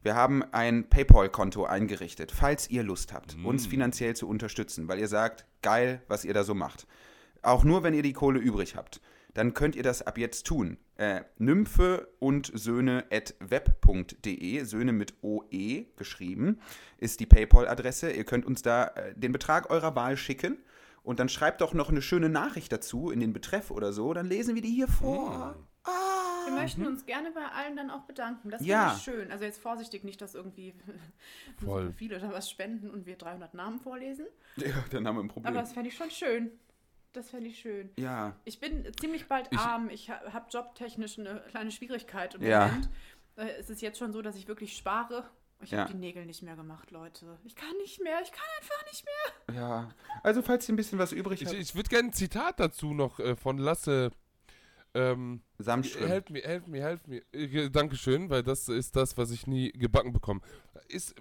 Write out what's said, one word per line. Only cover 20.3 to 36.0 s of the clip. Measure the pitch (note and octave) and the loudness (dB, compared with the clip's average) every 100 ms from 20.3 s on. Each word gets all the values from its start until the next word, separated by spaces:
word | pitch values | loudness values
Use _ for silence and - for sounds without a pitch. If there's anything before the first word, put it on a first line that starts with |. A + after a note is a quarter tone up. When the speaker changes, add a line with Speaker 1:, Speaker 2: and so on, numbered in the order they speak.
| C3+ F3 D4+ - - - - | -4 -4 -6 -10 -20 -20 -14
Speaker 1:
und | - A#2+ | -6 -2
dann | B2+ | -2
schreibt | - D3+ - | 0 0 2
doch | E3 | 0
noch | D#3+ C#3+ | 0 0
eine | D3+ | 0
schöne | - F3+ D#3+ | 2 2 2
Nachricht | D3+ C4 - - | 0 -2 -6 -6
dazu | A2 - A#2 E3+ | -6 -4 -6 -4
in | A#2 | -2
den | A2+ | -2
Betreff | G2+ - G3+ - | -2 -4 -4 -4
oder | G#2 G2+ | -4 -4
so, | G2+ B2+ | -2 -2
dann | E3+ F3+ | -2 -4
lesen | G3 A#3 | -2 -2
wir | A3+ | -2
die | A3 | -2
hier | A#3+ C4 | 0 4
vor. | - C4+ C#4 - C4 B3+ D4 | 4 2 -2 -4 -8 -10 -12
Speaker 2:
Mm. | - _ - | -20 _ -6
Speaker 1:
Ah. | F#4 F#4+ F#4+ F#4 F4 F4 | -4 -2 -2 -2 -4 -4
Speaker 3:
Wir | |
möchten | C4+ - - | -4 -4 -4
Speaker 2:
Mhm. | D4 | -4
Speaker 3:
uns | C4 - | -6 -8
gerne | C4 E4 | -8 -8
bei | D#4+ D4 | -10 -10
allen | - D4 D4 | -8 -8 -8
dann | C#4 | -10
auch | C#4+ | -12
bedanken. | - C#4 A#3 A#3+ G#3 | -14 -10 -10 -10 -10
Das | G#3+ | -6
Speaker 1:
Ja. | D#3 G#3+ F3+ | 0 4 4
Speaker 3:
finde | G2+ | 0
ich | |
schön. | - A#3 F#3 | -6 -8 -8
Also | G3+ | -8
jetzt | G#3 - | -10 -10
vorsichtig, | A#3 A#3 A3 G3 | -10 -10 -10 -12
nicht, | G3 G3 | -12 -14
dass | G3 | -16
irgendwie | - F#3 F#3+ F#3 F#3 G#3 | -14 -16 -16 -20 -18 -20
<laughs> | E3+ D#3+ _ - - - - | -20 -20 _ -20 -20 -20 -10
Speaker 2:
Voll. | G2+ G2 F2+ | -6 -4 -4
Speaker 3:
super | F2 | -8
viele | D#3 F#3 | -12 -10
da | G3+ | -10
was | F#3+ - | -10 -10
spenden | - G3+ A3+ G#3 | -10 -10 -10 -10
und | G3+ F3+ | -12 -14
wir | F3+ | -14
dreihundert | E3+ F3+ E3 | -14 -14 -16
Namen | F3 G3 B3 | -12 -10 -10
vorlesen. | C4 B3+ C4 C4+ E4 - _ - | -12 -12 -12 -12 -14 -18 _ -10
Speaker 1:
Ja, | C#3 C3+ B2+ | -6 -6 -6
dann | C3 A2 | -4 -4
haben | A2 | -4
wir | |
ein | G2+ | -6
Problem. | - A2+ | -8 -6
Speaker 3:
Aber | A#3+ | -6
das | A#3+ | -6
fände | B3 A#3+ | -8 -10
ich | |
schon | - | -10